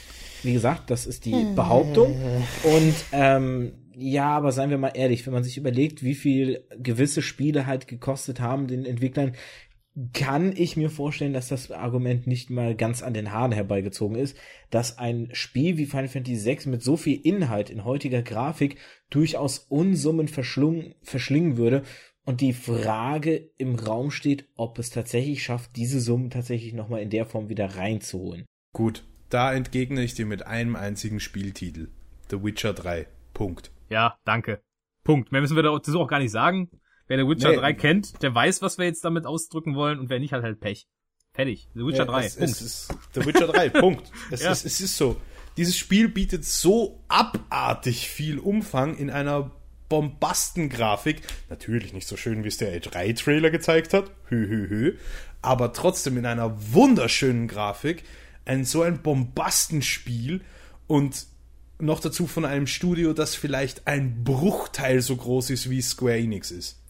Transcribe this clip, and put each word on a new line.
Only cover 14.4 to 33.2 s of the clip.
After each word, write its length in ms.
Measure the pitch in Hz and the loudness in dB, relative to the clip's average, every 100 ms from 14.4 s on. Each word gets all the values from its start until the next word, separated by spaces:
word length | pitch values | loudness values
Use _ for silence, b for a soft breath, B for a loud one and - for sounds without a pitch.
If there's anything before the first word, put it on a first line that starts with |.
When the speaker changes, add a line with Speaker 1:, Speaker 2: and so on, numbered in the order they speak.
| B B _ | B B _
Speaker 1:
dass 260 | 117 120 - | -2 -2 -4
ein 300 | 120 120 117 | -4 -4 -4
Spiel 440 | - - 127 165 160 | -8 -4 0 2 0
wie 100 | 139 | -2
Final 200 | 139 135 | -2 -4
Fantasy 300 | 139 127 117 | -6 -4 -2
sechs 300 | 104 143 139 | -2 -2 -2
mit 180 | 123 | -2
so 120 | 127 156 | 0 2
viel 240 | 156 135 | 2 2
Inhalt 480 | 156 202 139 107 101 | 2 2 0 0 -4
in 160 | 107 | -6
heutiger 380 | 104 139 135 123 | -4 -2 0 -2
Grafik 540 | 117 110 139 160 143 - B B _ | -2 -2 -4 0 -2 -2 B B _
durchaus 480 | 143 160 139 139 - | 2 2 2 -2 -4
Unsummen 680 | - 143 190 170 143 165 156 | -2 2 2 2 2 2 0
verschlungen, 680 | - 123 127 151 165 151 - | -2 -4 2 2 2 -6 -16
verschlingen 540 | - 131 - 143 170 120 | -8 -6 0 2 4 4
würde. 260 | 117 135 139 B B _ | 4 2 0 B B _
Und 160 | - 123 | -4 0
die 120 | 135 | 0
Frage 960 | 120 - 113 107 110 123 151 151 160 - - | 0 -2 0 0 0 -2 -2 0 0 -4 -6
im 180 | 127 | -4
Raum 380 | 113 110 110 147 | -2 -2 -2 -2
steht, 340 | - 147 139 - | -2 0 0 -4
ob 240 | - 117 - | -8 -6 -6
es 120 | 117 | -6
tatsächlich 520 | 120 113 120 139 139 | -6 -2 -2 0 -2
schafft, 320 | - 120 - | -4 -6 -6
diese 260 | 127 120 135 | -6 -2 0
Summen 300 | 117 120 127 | 2 0 0
tatsächlich 440 | 127 120 120 113 | -6 -4 -6 -6
nochmal 260 | 117 107 110 | -8 -6 -6
in 80 | 107 | -2
der 160 | 113 113 | -2 -2
Form 220 | 113 107 | -6 -6
wieder 260 | 107 95 95 | -4 -4 -4
reinzuholen. 680 | 98 110 - 92 92 87 - _ _ | -4 -4 -4 -8 -8 -10 -16 _ _
Speaker 3:
Gut, 300 | - 113 110 - - - | -2 -2 -2 -10 -20 -4
da 220 | 123 131 | 0 2
entgegne 520 | 131 127 127 127 139 | 0 -2 -2 -2 -2
ich 100 | 123 | -2
dir 120 | - 107 | -4 -6
mit 200 | 101 - | -6 -6
einem 300 | 113 117 101 | -4 -2 -2
einzigen 420 | 101 101 110 104 | -6 -6 -6 -6
Spieltitel. 720 | - 101 98 95 90 80 78 - - - - | -6 -8 -8 -8 -10 -10 -12 -14 -20 -20 -8
The 100 | 101 | -6
Witcher 280 | 104 107 110 | -4 -4 -4
drei. 360 | 92 87 85 73 - | -4 -6 -6 -8 -16